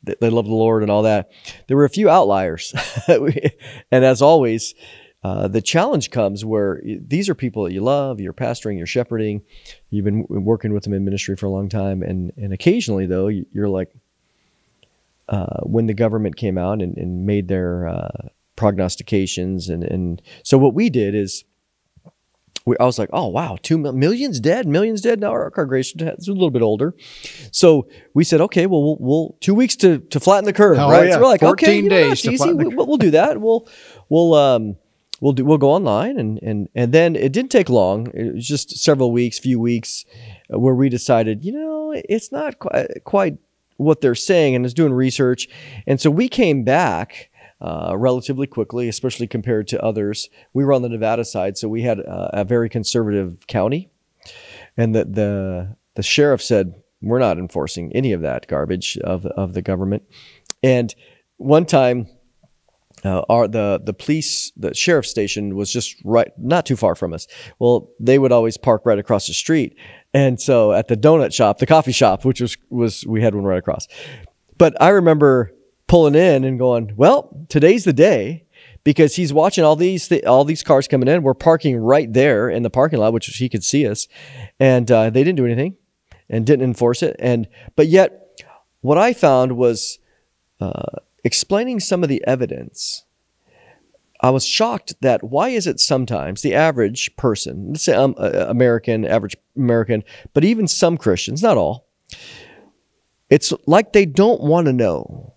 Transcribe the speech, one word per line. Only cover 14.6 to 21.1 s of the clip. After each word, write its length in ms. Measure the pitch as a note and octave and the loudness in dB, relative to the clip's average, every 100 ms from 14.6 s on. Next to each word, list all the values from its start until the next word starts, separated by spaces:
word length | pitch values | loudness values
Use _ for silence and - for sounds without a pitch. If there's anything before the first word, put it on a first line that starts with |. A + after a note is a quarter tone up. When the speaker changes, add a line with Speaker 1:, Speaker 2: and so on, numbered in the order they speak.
| _ _ _ _ _ _ - | _ _ _ _ _ _ -8
Speaker 1:
uh, 320 | G#2 F2+ - | -6 -6 -8
when 240 | - A2+ A2+ | -4 -2 -2
the 80 | |
government 420 | G#2 A2+ A2 G#2 - | 0 -2 0 -4 -4
came 220 | A2 F#2 | -4 -2
out 240 | F2+ G#2+ | -4 -4
and, 160 | F2+ - | -6 -6
and 280 | F2+ F2+ G2 | -8 -6 -2
made 220 | G#2 F#2 | -2 -2
their, 400 | F#2+ F2+ F2 E2+ | -4 -2 -4 -6
uh, 400 | A#1+ - - - _ _ - | -6 -8 -12 -16 _ _ -2
prognostications. 1120 | A2 G2 F2+ - - G#2 F#2+ - F2+ F#2+ F2 | 0 0 -4 -4 -4 -2 -2 -4 -6 -6 -6
And, 140 | E2+ | -6
and 380 | E2+ F#2 F2+ E2+ _ - | -6 -6 -6 -8 _ -18
so 140 | - C3+ | 0 4
what 160 | C3+ | 4
we 160 | A#2+ - | 2 -2
did 260 | B2+ G2+ | 0 -2